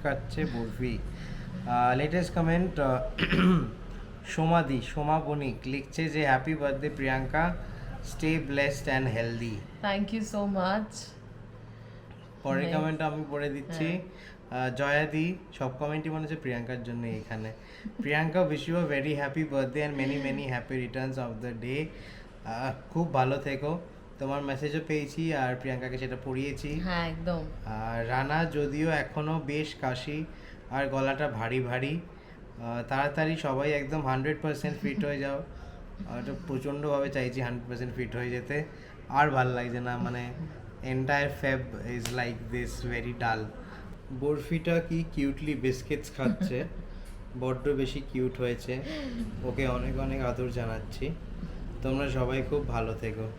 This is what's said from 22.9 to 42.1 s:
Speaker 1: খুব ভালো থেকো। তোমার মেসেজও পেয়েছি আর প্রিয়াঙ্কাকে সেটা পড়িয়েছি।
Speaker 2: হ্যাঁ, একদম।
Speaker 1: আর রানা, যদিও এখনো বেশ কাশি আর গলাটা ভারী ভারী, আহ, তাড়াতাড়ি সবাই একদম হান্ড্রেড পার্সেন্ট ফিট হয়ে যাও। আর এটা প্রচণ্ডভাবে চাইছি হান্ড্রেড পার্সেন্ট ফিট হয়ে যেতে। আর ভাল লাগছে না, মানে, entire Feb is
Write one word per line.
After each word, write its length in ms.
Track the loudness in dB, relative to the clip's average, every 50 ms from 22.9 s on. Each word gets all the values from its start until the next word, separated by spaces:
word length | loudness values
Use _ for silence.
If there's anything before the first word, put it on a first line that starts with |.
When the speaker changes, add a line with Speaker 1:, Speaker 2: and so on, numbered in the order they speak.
| 0
Speaker 1:
খুব 200 | 0 2 4 4
ভালো 240 | 4 6 6 4
থেকো। 420 | 2 0 0 -2 0 0 0 -2 -2 -4 -8 -14 -16 -16 -14 -10 -6
তোমার 240 | -2 -2 -2 0 0
মেসেজও 380 | -2 -2 -2 -2 0 0 -2 0
পেয়েছি 480 | 0 0 0 0 -2 -2 -2 0 2 2
আর 220 | 2 2 2 0
প্রিয়াঙ্কাকে 420 | 0 -2 -2 -2 -2 -2 -4 -4 -4
সেটা 180 | -4 -4 -4 -4 -4
পড়িয়েছি। 560 | -2 -2 -2 -2 -2 -2 -4 -4 -2 -2 -2
Speaker 2:
হ্যাঁ, 300 | 0 0 0 0 0 0
একদম। 340 | -2 -2 -2 0 0 0 -2 -4 -6 -8 -6
Speaker 1:
আর 420 | -6 -4 -4 -2 -2 0 0 0 2
রানা, 360 | 2 2 2 4 4 4 4
যদিও 460 | 2 2 2 2 2 2 2 4 4
এখনো 500 | 4 2 2 0 -2 -2 0 2 0 0 0
বেশ 280 | 0 0 0 0 -2 -2 -2
কাশি 440 | 0 0 0 0 -2 -4 -2 -4 -4 -6 -8 -12 -14 -14 -14 -14 -8 -4
আর 160 | 0 0 2
গলাটা 420 | 2 2 4 4 4 4 4 2 0
ভারী 320 | 0 0 0 2 2 2
ভারী, 360 | 2 2 2 2 2 2 0
আহ, 840 | -2 -4 -6 -12 -16 -16 -18 -16 -16 -16 -14 -12 -8 -6 -4 -4 -2 -2 0
তাড়াতাড়ি 480 | 2 2 2 2 2 2 2 2 2
সবাই 360 | 2 0 0 2 2 2 2 2
একদম 340 | 2 0 0 0 0 2
হান্ড্রেড 300 | 2 2 2 2 2 0 0 0
পার্সেন্ট 360 | -2 -2 0 -2 -2 -2 -2 -2
ফিট 220 | -2 0 0 0
হয়ে 140 | 0 0 0
যাও। 240 | 0 -2 -2 -2 -4 -6 -10 -12 -12 -12 -12 -12 -12 -12 -10 -10 -8 -6
আর 80 | -6 -6
এটা 140 | -4 -4 -6 -6 -4
প্রচণ্ডভাবে 640 | -2 -2 -2 0 -2 -2 0 0 2 2 2 2 2
চাইছি 300 | 2 0 0 0 0 0
হান্ড্রেড 280 | -2 -2 -2 -4 -6 -6
পার্সেন্ট 260 | -6 -4 -4 -4 -2
ফিট 220 | -4 -4 -2 -2
হয়ে 140 | -2 -2 -2
যেতে। 340 | -2 -2 -2 -2 -2 -2 -2 -2 -6 -14 -14 -16 -16 -14 -8 2
আর 220 | 6 6 6 8
ভাল 180 | 8 6 4 4
লাগছে 320 | 4 0 0 -2 -2 -2
না, 160 | -2 -2 -2
মানে, 320 | -2 -2 -2 -2 -4 -4 -6 -6 -8 -8 -8 -8 -10 -12 -12 -12 -8 -4
entire 640 | -2 0 2 2 4 4 4 4 2 0 0 0
Feb 140 | 2 2 2 0 -4 -6 -6 -6 -6 -4
is 220 | -4 -2 -2